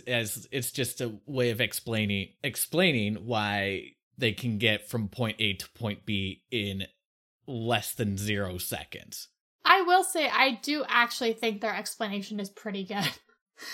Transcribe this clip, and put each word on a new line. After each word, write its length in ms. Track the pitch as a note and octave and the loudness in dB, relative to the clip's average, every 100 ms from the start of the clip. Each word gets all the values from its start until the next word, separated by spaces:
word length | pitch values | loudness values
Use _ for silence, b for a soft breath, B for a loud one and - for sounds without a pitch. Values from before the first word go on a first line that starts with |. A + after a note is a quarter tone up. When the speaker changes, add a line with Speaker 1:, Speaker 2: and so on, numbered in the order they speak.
| - | -2
Speaker 1:
as 400 | A#2+ A2 - - | -2 0 -4 -6
it's 200 | C3 A#2+ | -6 -4
just 300 | - B2 - | -2 -4 -2
a 140 | B2 G#2 - | -6 -6 -4
way 240 | C3+ B2 | 0 2
of 100 | A2+ | 2
explaining, 720 | A2 - - A2+ G#2 G2+ F#2+ _ | 0 -2 -2 0 0 0 -4 _
explaining 720 | C#3+ - - D#3+ F#3 C3 G#2 G#2+ A2 | -6 -4 -2 4 4 4 0 -2 -2
why 680 | A2+ G#2 G2+ G2 F#2+ C2 - _ - | 0 2 0 0 -2 -6 -16 _ -2
they 140 | A#2 | -2
can 260 | G#2 B2 G#2+ | 0 -2 2
get 280 | A2+ G#2+ - | 2 2 0
from 220 | A#2 G#2 | -4 -4
point 280 | - A2+ G#2+ | -2 -2 0
A 140 | G#2+ F#2+ | 0 0
to 140 | - | -6
point 340 | - A2+ G2+ - | -6 -6 -6 -4
B 380 | G2+ F#2+ - _ | -2 -2 -6 _
in 320 | A#2+ G2+ F#2+ F#2+ _ _ _ _ _ - | -4 -2 -4 -8 _ _ _ _ _ -10
less 440 | B2 A2+ A2+ - | -4 0 0 0
than 240 | - G#2+ G2 | -2 0 0
zero 400 | G#2 G2+ G2 F2+ | -2 -2 -2 -4
seconds. 720 | - D2 D2+ - - - - _ _ _ D4 | -6 -6 -8 -14 -14 -14 -16 _ _ _ 6
Speaker 2:
I 160 | F#4+ | 8
will 220 | F4 F4+ | 8 6
say, 260 | F#4 E4+ C#4+ | 4 2 2
I 300 | A3+ C4+ A3+ | 4 4 2
do 220 | - D4+ C4+ | -2 -2 2
actually 460 | A#3+ A#3 - A#3 | 2 2 2 0
think 260 | A3+ A#3 G3+ | 0 -2 -2
their 140 | A3 F#3+ | -4 -4
explanation 640 | G#3+ - G#3+ G3+ G3 G#3 | -6 -6 -4 -4 -4 -6
is 100 | G3 | -6
pretty 360 | - A3 G3 F#3+ | -8 -6 -6 -4
good. 220 | G3+ D#3 | -2 -2
<laughs> 80 | - _ _ _ - B | -4 _ _ _ -18 B